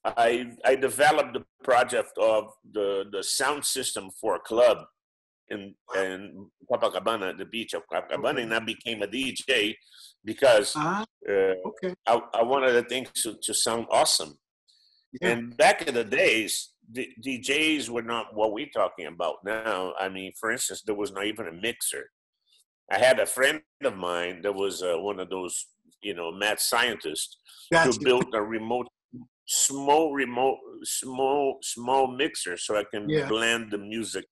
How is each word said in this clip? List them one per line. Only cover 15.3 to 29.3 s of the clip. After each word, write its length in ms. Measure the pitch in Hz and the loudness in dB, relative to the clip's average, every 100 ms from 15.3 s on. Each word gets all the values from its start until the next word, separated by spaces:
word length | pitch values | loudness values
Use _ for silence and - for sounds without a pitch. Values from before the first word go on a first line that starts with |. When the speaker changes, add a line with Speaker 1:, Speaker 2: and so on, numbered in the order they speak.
| 117 117 120 | 0 -4 4
Speaker 1:
back 240 | 165 208 160 | 6 6 0
in 80 | |
the 80 | 120 | -2
days, 680 | 107 135 180 110 98 - - _ _ | 0 2 4 4 0 -4 -8 _ _
the 180 | 113 120 113 | -10 -10 -10
D 200 | 127 127 | -8 -6
Js 480 | 127 147 156 151 117 | -2 0 2 0 -2
were 140 | 120 | -6
not 320 | 117 117 107 | -4 -4 -4
what 160 | 110 110 | 0 0
we're 160 | 107 147 | 0 -4
talking 340 | 113 92 - 76 | 0 0 -2 -14
about 300 | 85 85 - | -4 -4 -4
now. 500 | 98 110 110 95 92 - | -4 -4 -2 -2 -2 -4
I 80 | 95 | -4
mean, 220 | 95 95 - | -6 -10 -6
for 120 | 110 | -4
instance, 300 | 123 - 95 | -2 -4 -6
there 80 | 107 | -6
was 160 | 101 101 | -4 -4
not 140 | 95 | -4
even 220 | 107 110 95 | -6 -4 -10
a 60 | |
mixer. 580 | 82 113 117 - 73 - _ _ _ _ _ _ _ _ | -6 -6 -4 -8 -8 -12 _ _ _ _ _ _ _ _
I 80 | 98 | 4
had 200 | 127 107 | 6 6
a 60 | |
friend 360 | 101 127 139 156 _ _ | 2 2 2 2 _ _
of 120 | 139 98 | -4 -2
mine 440 | 90 87 87 90 | -2 -2 -2 -4
that 100 | 98 | -4
was, 300 | 95 98 87 | -2 -2 -2
uh, 140 | 90 82 | -2 -2
one 220 | 98 95 | -2 -6
of 100 | 90 | -6
those, 360 | 92 90 - - _ _ _ | -6 -6 -8 -10 _ _ _
you 100 | 101 | -10
know, 180 | 87 85 | -6 -8
mad 280 | 92 104 104 | -2 -2 0
scientists 800 | - 117 120 104 78 78 - - _ - - | 0 2 2 0 -6 -6 -8 -12 _ -20 0
Speaker 2:
Gotcha. 180 | 165 160 | 2 4
Speaker 1:
who 80 | 113 | 2
built 220 | 131 123 - | 4 4 2
a 80 | 110 | -2
remote 460 | 107 110 110 123 117 _ _ 120 120 | -2 -6 -4 -4 -6 _ _ -20 -20